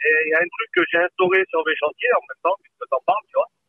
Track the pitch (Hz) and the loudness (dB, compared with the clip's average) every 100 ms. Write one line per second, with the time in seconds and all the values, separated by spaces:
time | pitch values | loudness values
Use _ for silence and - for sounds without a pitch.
0 | 151 156 156 156 175 - - - 165 170 | 0 0 2 0 -2 -6 -4 -2 0 0
1 | 175 - 180 190 190 160 156 - 151 - | -2 0 2 2 0 -2 -2 -2 -4 -2
2 | 247 214 - - 165 196 _ - - 131 | 0 0 -2 -4 -2 -2 _ -16 -4 -4
3 | - 190 - - 622 _ | 0 -2 -2 -2 -2 _